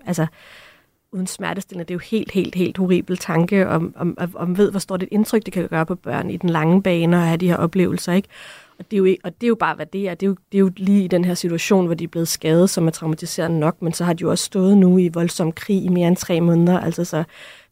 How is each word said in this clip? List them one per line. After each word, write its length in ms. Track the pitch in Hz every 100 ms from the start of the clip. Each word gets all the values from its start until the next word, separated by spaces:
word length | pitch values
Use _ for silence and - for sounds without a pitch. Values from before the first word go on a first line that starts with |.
| -
altså, 200 | 170 160 _ - - - _ _ _ _
uden 140 | 185 185
smertestillende, 580 | - 170 180 - 185
det 60 | 165
er 40 |
jo 60 | 180 -
helt, 220 | 220 -
helt, 220 | 190 -
helt 220 | 180 180 -
horribel 380 | 185 180 - 180
tanke, 520 | - 160 175 202 185
om, 260 | 165 170 -
om, 180 | 170 -
om, 180 | 175 -
om 220 | 175 180
ved, 120 | 196
hvor 100 | 196
stort 220 | - 185
et 60 | 190
indtryk 320 | 208 214 220
det 80 | 202
kan 160 | 185 -
gøre 180 | 160 160
på 80 |
børn 360 | 180 - 151 180
i 60 | 175
den 140 | 175
lange 320 | 165 156 190
bane, 340 | 196 170 165 175
og 60 |
have 140 | 165 165
de 120 | 180
her 80 | 170
oplevelser, 560 | 165 190 180 170 -
ikke? 160 | 180 - - - - _ -
Og 60 | -
det 60 | 202
er 20 |
jo 60 |
ikke, 160 | 190 185
og 100 | 185 -
det 60 | 240
er 20 |
jo 60 |
bare, 200 | 226 160
hvad 120 | 160 156
det 220 | 190 196
er. 60 |
Det 120 | 170 196
er 20 |
jo, 60 | 185 -
det 60 | 196
er 20 |
jo 100 | 190 185
lige 280 | 190 202
i 40 | 180
den 160 | 180
her 100 | 180
situation, 520 | 175 175 165 - 190 175
hvor 80 |
de 100 | 170
er 40 | 165
blevet 200 | 165 165
skadet, 420 | - 160 165 190
som 160 | 185 160
er 40 |
traumatiserende 680 | - 160 160 170 - 165 165
nok, 240 | 156 -
men 100 | 170
så 120 | 165
har 80 | 175
de 100 | 170
jo 80 | 165
også 140 | 170
stået 320 | - 190 185 202
nu 220 | 185 185
i 100 | 175
voldsom 440 | 170 170 - 165
krig 320 | - - 190
i 40 | 180
mere 200 | 180 170
end 80 | 185
tre 240 | - 165
måneder. 400 | 170 170 170 180
Altså, 240 | 165 165
så 200 | 175 156 160 - - - _